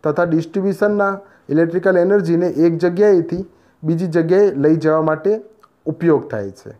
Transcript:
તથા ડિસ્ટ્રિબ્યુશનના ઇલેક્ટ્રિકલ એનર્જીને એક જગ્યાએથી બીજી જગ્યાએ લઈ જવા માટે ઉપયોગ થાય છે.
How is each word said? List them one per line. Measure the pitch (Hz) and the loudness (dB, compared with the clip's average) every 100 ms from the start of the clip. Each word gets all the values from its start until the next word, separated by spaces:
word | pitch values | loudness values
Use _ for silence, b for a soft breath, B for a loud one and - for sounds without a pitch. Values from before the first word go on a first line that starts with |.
તથા | 151 147 | -4 -2
ડિસ્ટ્રિબ્યુશનના | 175 160 165 196 196 190 208 208 196 196 b b b | 0 -2 -2 -4 -4 0 0 0 -2 -4 b b b
ઇલેક્ટ્રિકલ | 147 165 175 190 180 | 0 0 0 0 2
એનર્જીને | 175 202 170 170 180 | 2 2 2 0 0
એક | 143 170 165 | 2 0 2
જગ્યાએથી | 175 175 208 185 165 175 190 b b b | -2 2 2 2 0 -8 -8 b b b
બીજી | 156 165 180 | -4 -2 0
જગ્યાએ | 165 160 185 202 | -2 2 2 2
લઈ | 139 147 160 | 2 2 2
જવા | 156 156 | 2 0
માટે | 156 156 196 220 214 _ _ _ - | 0 0 -2 -4 -6 _ _ _ -10
ઉપયોગ | 160 170 143 - | -2 2 2 0
થાય | 110 101 | -8 -8
છે. | 92 - 107 | -12 -20 -20